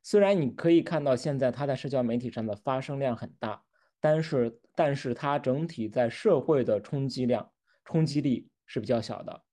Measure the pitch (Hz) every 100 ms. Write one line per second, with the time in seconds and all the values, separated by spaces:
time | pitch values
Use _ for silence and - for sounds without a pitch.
0 | - 208 196 196 135 - 165 170 - 160
1 | 143 123 160 139 127 123 143 131 143 131
2 | 120 120 123 117 110 104 - 131 131 139
3 | 135 117 113 _ 110 104 _ _ _ _
4 | 151 156 160 139 117 - _ - 156 139
5 | 131 120 143 143 135 135 160 139 107 123
6 | 117 - 220 156 143 147 117 107 - 143
7 | 135 127 123 117 - _ _ _ - 160
8 | 160 143 143 120 - _ _ 131 104 120
9 | 107 107 - - _